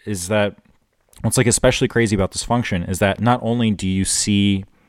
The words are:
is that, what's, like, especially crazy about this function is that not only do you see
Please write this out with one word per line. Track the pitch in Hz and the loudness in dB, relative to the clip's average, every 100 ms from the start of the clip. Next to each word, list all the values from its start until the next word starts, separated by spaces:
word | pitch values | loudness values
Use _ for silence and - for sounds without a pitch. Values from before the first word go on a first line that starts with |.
| - | -8
is | 101 90 | -8 -2
that, | 107 104 - _ _ _ _ _ - | 0 0 -4 _ _ _ _ _ -6
what's, | 117 - | -2 2
like, | 120 | 2
especially | 113 127 - 123 | 4 2 2 0
crazy | 117 117 101 | 0 2 2
about | 92 | 0
this | - | -4
function | - 120 117 95 | -4 -2 -2 -4
is | 85 92 | -4 0
that | 101 98 | 0 2
not | 107 123 | 0 0
only | 113 120 113 | 0 0 0
do | 98 95 | 0 0
you | 95 | 0
see | 92 - - 101 101 98 92 _ | 0 -2 0 2 2 0 -4 _